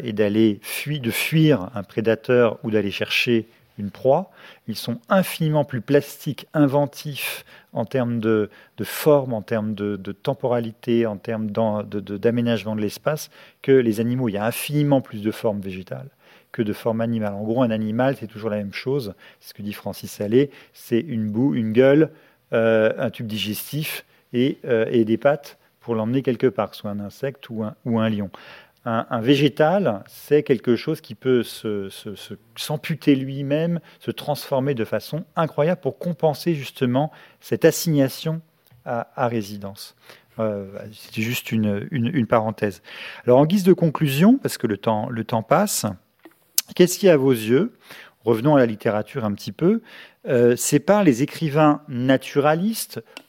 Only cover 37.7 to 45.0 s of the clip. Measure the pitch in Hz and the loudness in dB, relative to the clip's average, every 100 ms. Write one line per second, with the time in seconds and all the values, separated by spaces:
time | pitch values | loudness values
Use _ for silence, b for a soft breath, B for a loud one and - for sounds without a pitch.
37.7 | - 170 147 135 - 160 165 - _ _ | 4 0 2 0 -2 -8 -8 -10 _ _
38.7 | _ - 120 - - 123 117 101 104 98 | _ -8 -6 -6 -4 -2 -2 -6 -10 -14
39.7 | 101 - _ b b b - 110 101 98 | -16 -20 _ b b b -6 -4 -4 -8
40.7 | 101 110 107 - - 110 123 - 113 107 | -14 -16 -18 -12 -8 -6 -6 -4 -2 0
41.7 | 101 - - 117 - 110 120 110 110 104 | -2 -4 -4 -2 0 2 0 0 -2 -4
42.7 | 98 B B B B - 123 151 202 185 | -6 B B B B 4 6 6 4 4
43.7 | 180 165 - 156 135 196 269 131 - 117 | 4 2 0 0 4 6 6 2 -4 -4
44.7 | 101 - 107 | -2 0 -2